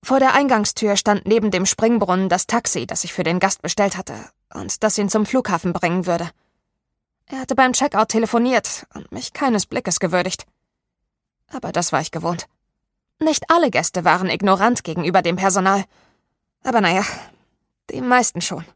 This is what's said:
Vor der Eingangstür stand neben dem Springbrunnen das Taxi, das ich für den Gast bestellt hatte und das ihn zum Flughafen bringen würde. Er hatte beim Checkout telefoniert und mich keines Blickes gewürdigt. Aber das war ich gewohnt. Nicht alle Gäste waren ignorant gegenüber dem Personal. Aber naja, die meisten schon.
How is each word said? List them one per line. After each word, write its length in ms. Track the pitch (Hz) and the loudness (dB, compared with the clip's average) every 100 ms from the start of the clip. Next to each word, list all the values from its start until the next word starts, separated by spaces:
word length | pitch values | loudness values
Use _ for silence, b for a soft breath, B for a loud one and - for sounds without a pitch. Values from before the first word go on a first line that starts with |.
Vor 160 | - 269 | 2 4
der 140 | 262 | 4
Eingangstür 600 | 262 285 233 208 - 214 202 | 4 4 2 0 0 0 0
stand 300 | - 202 - | 2 0 2
neben 260 | 226 214 | 2 2
dem 140 | 185 190 | 0 0
Springbrunnen 640 | - 226 240 - 185 190 | 0 2 2 2 0 2
das 180 | 180 - | 0 0
Taxi, 400 | 233 - 165 - | -2 0 -4 -4
das 160 | 165 | -6
ich 100 | 170 | -6
für 100 | - | -4
den 160 | 165 180 | -2 2
Gast 220 | 190 - | 0 -2
bestellt 360 | 196 - 202 185 | -6 0 0 -2
hatte 160 | - 110 110 _ _ | -10 -12 -16 _ _
und 300 | - - - | -12 -10 -2
das 140 | 220 208 | -2 0
ihn 120 | 202 | 0
zum 160 | 220 214 | 0 2
Flughafen 480 | 262 254 180 180 | 0 0 -2 -2
bringen 320 | 175 175 175 175 | -2 -2 -2 0
würde. 240 | 170 170 _ _ _ _ _ _ _ _ _ _ | -2 -4 _ _ _ _ _ _ _ _ _ _
Er 140 | 269 | -12
hatte 140 | 262 226 | -4 2
beim 180 | 262 | 4
Checkout 360 | 247 285 196 226 | 4 0 2 2
telefoniert 760 | 220 226 233 240 247 - - - | 2 2 2 2 0 -2 -12 -14
und 180 | - - | -18 -14
mich 220 | 208 - | -12 -12
keines 320 | - 277 214 - | -4 0 0 -2
Blickes 340 | 233 226 165 | -4 -4 -2
gewürdigt. 460 | 185 180 175 - - _ _ _ _ _ _ _ _ _ _ | 0 0 -2 -6 -12 _ _ _ _ _ _ _ _ _ _
Aber 220 | - - | -10 -4
das 180 | - 175 | -2 0
war 80 | 147 | 0
ich 120 | 160 | -2
gewohnt. 360 | 165 165 170 - _ _ _ _ _ _ _ | -6 -4 -4 -8 _ _ _ _ _ _ _
Nicht 300 | 311 302 - | 0 0 2
alle 200 | 330 302 | 2 4
Gäste 360 | - 165 185 170 | 0 -2 0 2
waren 240 | 170 185 | 2 0
ignorant 540 | 151 190 190 214 240 | 0 2 2 2 0
gegenüber 380 | - 160 160 180 | -4 -4 0 2
dem 140 | 175 180 | 2 0
Personal. 480 | 190 190 190 196 190 _ _ _ _ _ _ _ | 0 2 2 0 -2 _ _ _ _ _ _ _
Aber 160 | - 233 | -2 2
naja, 240 | 190 185 208 B B B B _ _ _ _ | 2 0 -2 B B B B _ _ _ _
die 100 | 262 | -8
meisten 400 | 254 247 240 - | 0 2 2 -2
schon. 240 | - 165 165 | -6 -8 -12